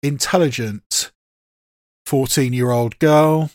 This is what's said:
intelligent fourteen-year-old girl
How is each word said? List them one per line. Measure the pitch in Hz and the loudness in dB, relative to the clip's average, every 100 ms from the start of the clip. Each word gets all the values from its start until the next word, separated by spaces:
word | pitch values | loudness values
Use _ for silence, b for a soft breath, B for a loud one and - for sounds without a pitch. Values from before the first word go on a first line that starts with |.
intelligent | 143 143 - - 160 123 113 104 _ - - _ _ _ _ _ _ _ _ _ - | -4 -4 -2 0 0 -2 -8 -10 _ -6 -6 _ _ _ _ _ _ _ _ _ -4
fourteen-year-old | 143 131 - 127 123 123 120 117 - | -2 0 0 0 0 0 0 0 0
girl | 160 151 156 156 151 | 4 4 4 2 -2